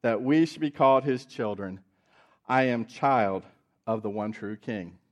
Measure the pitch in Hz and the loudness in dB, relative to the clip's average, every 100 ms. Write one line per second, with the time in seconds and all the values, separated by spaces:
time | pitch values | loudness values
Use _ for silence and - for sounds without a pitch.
0 | 120 107 127 156 165 - 151 - 135 135 | 0 0 2 2 2 0 -6 2 4 4
1 | 139 127 - - 110 101 98 95 _ _ | 2 -4 -6 -6 -6 -4 -8 -12 _ _
2 | _ _ _ _ - 127 131 120 113 - | _ _ _ _ 0 2 2 0 -6 -2
3 | 139 131 101 95 - _ _ _ - 113 | 2 4 2 -2 -8 _ _ _ -6 -4
4 | 107 104 107 107 104 107 - 107 85 87 | -4 -4 -6 -6 -10 -10 -8 -8 -10 -16
5 | _ | _